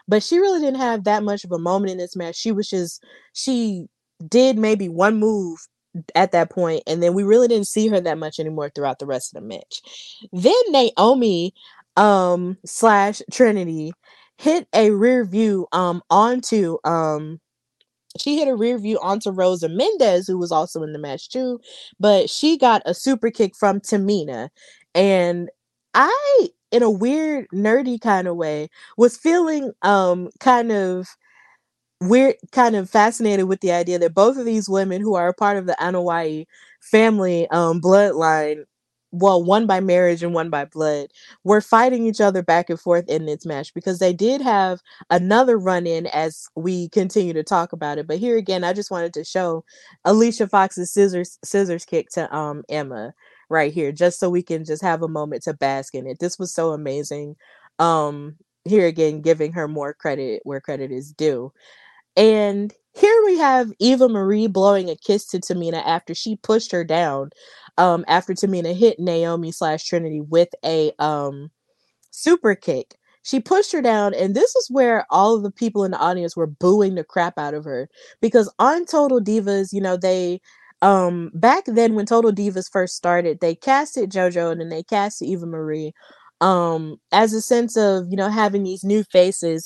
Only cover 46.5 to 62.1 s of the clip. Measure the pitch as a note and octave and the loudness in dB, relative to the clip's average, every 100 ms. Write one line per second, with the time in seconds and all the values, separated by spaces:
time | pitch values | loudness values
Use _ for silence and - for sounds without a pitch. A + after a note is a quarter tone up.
46.5 | - E3+ F3+ E3+ G#3+ F#3 G#3+ F3+ D#3+ D#3 | -8 -4 -4 -2 -2 0 -2 -2 -4 -2
47.5 | F3+ E3+ E3+ D3 D3 D#3+ D#3+ A#3+ A3+ G3 | -2 -2 -6 -8 -8 -6 -6 -2 -2 0
48.5 | F#3 F3 F#3+ G3+ F3+ E3+ E3 E3 F#3+ F3+ | -4 -2 -4 -6 -6 -6 -8 -8 -4 -4
49.5 | E3 - _ - _ E3+ G#3+ A#3 A3 G3+ | -6 -10 _ -20 _ 2 4 4 2 0
50.5 | G3+ F#3+ - F3+ - G3+ F3+ F3+ - - | 2 2 -2 -4 2 2 2 -8 -12 -4
51.5 | G3 F#3+ F3 - E3 - - D#3 D3+ D3+ | -2 -2 -4 -4 -4 -4 -6 -6 -6 -8
52.5 | D3 - D3+ C#3 A#2 A2+ - _ _ - | -8 -8 -8 -8 -10 -12 -16 _ _ -4
53.5 | D#3 D3 E3 C#3+ D3+ F3 - F3+ F3 F3 | 0 0 -2 -4 0 0 0 -2 -2 -4
54.5 | E3 D#3+ D#3 F#3+ D#3+ E3 D#3 D3+ C#3 E3 | -8 -6 -4 -2 -2 -4 -6 -6 -8 -8
55.5 | D3 C#3 C3+ C3+ C3 C3 C3+ F3 - F3+ | -4 -4 -4 -8 -12 -10 -8 -8 -6 -10
56.5 | - E3 D3+ D3 C#3 C#3+ D3 D3 D3+ _ | -4 -4 -4 -6 -8 -8 -10 -12 -16 _
57.5 | _ _ - E3 D#3+ D3 D3 D3 D3+ _ | _ _ 0 2 2 0 -6 -14 -20 _
58.5 | _ - G#3 F3 D#3+ D#3 D3+ D#3 D#3+ D3+ | _ 0 2 4 2 0 0 0 0 0
59.5 | E3+ D3+ D3+ C#3+ - D#3+ C3+ C3 G#2+ - | -4 -6 -6 -8 -6 -6 -4 -6 -8 -8
60.5 | C#3 - C#3 C3+ B2+ C#3+ D3 D#3 C3 C3 | -10 -8 -10 -8 -10 -12 -4 -2 -2 -6
61.5 | _ _ _ _ _ _ | _ _ _ _ _ _